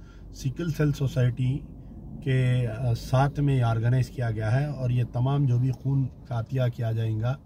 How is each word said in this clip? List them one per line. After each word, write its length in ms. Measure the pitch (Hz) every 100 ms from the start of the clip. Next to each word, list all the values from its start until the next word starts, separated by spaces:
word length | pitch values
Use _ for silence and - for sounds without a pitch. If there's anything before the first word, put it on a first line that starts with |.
| - - -
सिकल 400 | - 139 123 175
सेल 220 | 147 151
सोसाइटी 680 | 139 135 135 123 117 127 143 - - - - - -
के, 420 | - 131 127 123 120
अ, 280 | 110 127
साथ 460 | 117 - 131 143 147
में 220 | 143 135
ऑर्गेनाइज 480 | 117 113 117 131 120
किया 200 | - 117
गया 200 | 110 110
है। 220 | 131 147
और 200 | 135 127
ये 120 | 123
तमाम 440 | 117 120 131 143 139
जो 120 | 120
भी 120 | 131
खून 340 | 123 135 139 127
का 320 | - - 117
अतिया 300 | 110 131 123
किया 220 | 120 113
जाएगा, 480 | 113 113 110 120 139